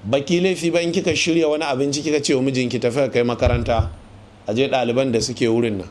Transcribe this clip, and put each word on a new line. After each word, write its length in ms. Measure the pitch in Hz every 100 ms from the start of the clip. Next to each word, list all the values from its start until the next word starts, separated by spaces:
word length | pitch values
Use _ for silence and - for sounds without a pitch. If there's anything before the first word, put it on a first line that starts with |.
| 98
Baki 320 | 135 143 175
laifi 300 | 185 170 165
ba 100 | 170
in 120 | 170
kika 240 | 175 175 147
shirya 320 | - 165 156
wani 160 | 151
abinci 360 | 160 131 143 143
kika 180 | 156 147
ce 120 | 147
wa 80 | 143
mijinki, 360 | 131 131 123 123
"Tafi 160 | 120 123
ka 120 | 135
kai 140 | 120
makaranta, 640 | 120 120 123 120 117 113 117 - - - - - -
a 80 |
je 140 | 110 135
ɗaliban 420 | 131 120 120 135
da 100 | 113
suke 280 | 104 117 123
wurin 300 | 113 117 101
nan." 100 | 85